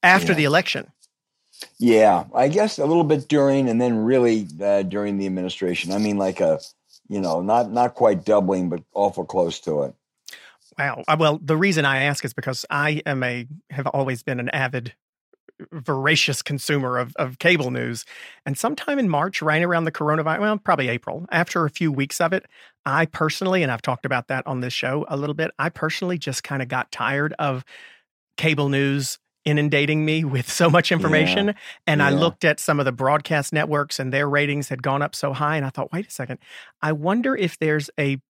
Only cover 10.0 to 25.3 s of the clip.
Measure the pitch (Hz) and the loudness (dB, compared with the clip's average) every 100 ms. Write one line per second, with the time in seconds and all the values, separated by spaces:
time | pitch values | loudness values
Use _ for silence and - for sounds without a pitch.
10 | _ _ - - - _ _ - 143 120 | _ _ -20 -20 -20 _ _ -6 -4 -4
11 | - 156 156 156 143 156 196 160 143 135 | -2 2 2 0 0 2 2 2 2 2
12 | 139 143 131 - 135 131 - 143 147 151 | 0 -2 -6 -8 -8 -8 -4 -2 0 -2
13 | 151 139 127 123 120 151 _ 139 135 139 | -4 -4 -4 -6 -10 -16 _ -6 -4 -2
14 | 135 123 - 127 123 143 135 127 120 - | -2 -4 -6 -6 -4 -4 -4 -4 -10 -16
15 | _ _ _ _ _ _ - 165 131 135 | _ _ _ _ _ _ -16 -14 -6 -2
16 | 135 156 - 139 - 143 - 143 131 123 | 2 2 2 -4 -6 -8 -2 -2 -2 -4
17 | 123 - 131 131 170 175 127 123 120 117 | -4 -4 -6 0 2 2 0 -4 -6 -8
18 | - - - - - 143 226 294 - 285 | -12 -18 -20 -14 -8 -4 -4 -4 -4 -2
19 | 226 151 170 - 156 156 175 170 165 160 | 0 0 -2 -2 0 2 2 0 0 -2
20 | 151 156 156 160 208 214 - 165 127 120 | 0 0 0 0 0 -2 0 2 2 -2
21 | - 156 175 165 175 180 156 - 170 139 | -6 -10 -4 -2 0 0 -2 0 -2 0
22 | 139 - 165 185 - _ - _ - 139 | -2 0 0 0 -6 _ -20 _ -2 0
23 | 165 - 156 - 190 185 151 117 - 123 | 0 0 -2 0 0 0 0 -2 -4 -4
24 | 135 131 123 131 - 131 123 - 127 139 | -2 -4 -2 -6 -4 -6 -6 -4 -4 -4
25 | - 147 143 | -4 -6 -6